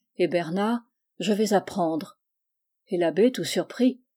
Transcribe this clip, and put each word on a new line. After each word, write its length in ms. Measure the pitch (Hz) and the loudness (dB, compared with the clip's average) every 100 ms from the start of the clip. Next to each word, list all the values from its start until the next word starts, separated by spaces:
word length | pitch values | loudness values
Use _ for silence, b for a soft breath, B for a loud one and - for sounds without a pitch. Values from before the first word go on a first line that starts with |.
| _ - | _ -2
et 100 | 175 | 0
Bernard : « 540 | 175 160 180 214 240 - _ _ - | 0 -2 -2 0 -2 -6 _ _ -6
Je 140 | 180 | -2
vais 200 | 208 214 | 0 2
apprendre. » 680 | 196 - - 165 160 - - _ _ _ _ _ _ _ | 2 0 -2 -2 -2 -6 -14 _ _ _ _ _ _ _
Et 80 | 180 | 0
l'abbé, 340 | 165 156 240 | 0 4 2
tout 120 | 254 | 2
surpris : « 580 | 170 196 - - 262 - _ | -4 -4 -4 0 0 0 _